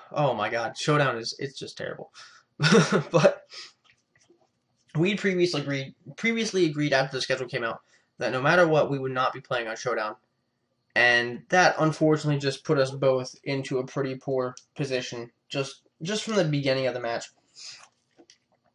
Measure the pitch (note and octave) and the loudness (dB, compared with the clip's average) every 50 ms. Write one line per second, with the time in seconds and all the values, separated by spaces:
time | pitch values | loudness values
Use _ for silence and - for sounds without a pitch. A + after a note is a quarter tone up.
0 | - - - D3 D3 C3+ A#2+ G#2+ G#2 A2+ A#2 A#2 A2+ A2 - - - D#3+ D3 C#3+ | -16 -8 -2 0 0 0 0 0 -2 -2 -2 -4 -4 -4 -6 -4 -2 0 2 2
1 | C#3 C3 A#2 A2+ A2+ - - - - C#3 - - - - - - - - - - | 2 0 0 -4 -6 -10 -10 -10 -10 -10 -10 -12 -14 -14 -12 -10 -10 -10 -10 -12
2 | - - _ - - - - - _ _ _ - C#3+ D#3 F#3 G#3+ D#3 - G#3+ F3 | -14 -18 _ -20 -20 -20 -20 -20 _ _ _ 0 4 6 6 6 6 4 0 -2
3 | - - - E3 C#3+ - - - - _ - - - - _ _ _ _ _ _ | -2 2 2 6 6 4 4 2 -14 _ -20 -20 -20 -20 _ _ _ _ _ _
4 | _ _ _ _ _ _ _ _ _ _ _ _ _ _ _ _ _ _ - D3+ | _ _ _ _ _ _ _ _ _ _ _ _ _ _ _ _ _ _ -2 0
5 | F3 G3 G#3 - - G3 F#3 F3+ F3 F3 - D3 C#3+ C#3 C#3 C3+ C3+ C3 - _ | 0 0 0 0 0 0 2 2 2 2 0 -2 -4 -4 -4 -6 -6 -8 -14 _
6 | - - - - - A3+ A3+ A3+ A3 - - F#3 F3 D#3+ D3 D3 D3+ C#3+ C3 C3+ | -20 -20 -12 -4 -4 -2 -2 -2 -2 -2 2 2 2 2 2 0 0 2 2 2
7 | D3 D3 D3 B2+ - - C3 B2+ B2+ A#2+ C3 B2 A#2+ A2+ - - _ _ _ _ | 2 0 -2 -6 -2 -2 -2 -4 -4 -6 -6 -4 -4 -4 -6 -8 _ _ _ _
8 | _ _ _ - B2+ A2+ B2 B2+ C3+ D3+ E3+ F3+ F3 D#3+ D#3 D3 C#3+ B2 C#3 C3+ | _ _ _ -6 -4 -4 -2 0 2 4 6 6 6 6 4 2 2 2 -2 -4
9 | C3 C3 C3 B2+ C3 B2 - C3 - - C3 A#2+ A#2 A2 A2+ A2+ - B2+ A2+ A2+ | -4 -4 -2 0 0 -2 -2 -4 -8 -4 -4 -4 -4 -4 -8 -6 -4 -4 -2 -2
10 | G#2+ A2 A2 _ _ _ _ _ _ _ _ _ _ _ _ _ _ _ - A2 | -4 -6 -8 _ _ _ _ _ _ _ _ _ _ _ _ _ _ _ 0 4
11 | A#2+ A#2+ A#2+ A#2+ A#2+ A#2+ B2 - - - F3+ F#3 F3 D#3 - - D#3 D#3 D3+ - | 4 6 6 4 2 0 -6 -8 -4 0 4 6 6 6 4 4 0 0 2 2
12 | D#3+ D#3 D#3 D3 D3+ D3+ D3 C#3+ C#3+ C3+ C3 - - - D3+ C#3 C3 C3 C3+ C3+ | 2 2 2 2 2 0 0 0 0 -2 -4 -4 -2 0 2 2 2 0 0 0
13 | C#3 C3+ C3 B2+ B2 - - - - C#3+ C#3 C3+ C3 - C#3 B2+ C3 C3 - D3 | 2 2 2 2 -2 -6 -12 -12 -8 -6 -4 -4 -4 -4 -4 -4 -4 -4 -6 -6
14 | C#3 C3+ C3 B2+ - C#3 C3 B2+ B2+ B2+ - - _ _ - - D3 C3 C3 B2 | -4 -4 -6 -8 -6 -4 -2 -2 -2 -4 -6 -10 _ _ -8 -6 -4 -2 -2 -4
15 | B2 - A#2+ A#2+ A#2 - _ _ _ - - C#3 C3+ - - _ _ _ _ - | -4 -6 -10 -12 -12 -14 _ _ _ -8 -6 -6 -6 -6 -8 _ _ _ _ -10
16 | D#3+ F3 G#3+ G#3 - A3 A3 G3+ E3+ D3+ D3 C#3+ C3+ C3+ C3 C3 C3 B2 A#2+ B2 | -6 -6 -4 -4 -4 0 0 2 2 2 2 0 0 0 0 0 0 -2 -2 -4
17 | A#2+ A#2 A#2 A2+ - - _ _ _ _ _ - - - - - - _ _ _ | -4 -4 -4 -6 -8 -10 _ _ _ _ _ -20 -20 -20 -20 -20 -20 _ _ _
18 | _ _ _ _ - _ - _ _ _ _ _ _ _ | _ _ _ _ -20 _ -20 _ _ _ _ _ _ _